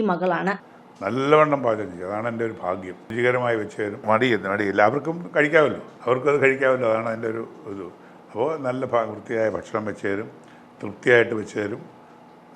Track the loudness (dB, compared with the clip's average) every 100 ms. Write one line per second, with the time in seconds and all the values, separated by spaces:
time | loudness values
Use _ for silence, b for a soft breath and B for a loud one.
0 | 0 0 0 0 -2 -4 -10 -20 -20 -6
1 | -4 0 6 6 6 2 0 -2 -4 -8
2 | -8 -6 -4 -4 -6 -4 -6 -6 -6 -14
3 | -8 0 2 2 0 -2 -4 -6 -6 -4
4 | 0 2 4 2 0 -2 0 4 4 4
5 | -4 -8 -4 0 4 6 4 0 -10 -6
6 | -2 0 2 4 2 2 2 2 2 0
7 | -2 -4 -6 -6 -10 -14 -14 -12 -12 -16
8 | B B -10 -4 -4 -2 -6 -4 -2 -2
9 | -2 -6 -6 -2 -2 -2 -6 -6 -6 -6
10 | -4 -4 -6 -14 B B B -14 -12 -2
11 | 4 6 4 -2 -6 -6 -6 -6 -14 -20
12 | -20 -20 -20 -20 -20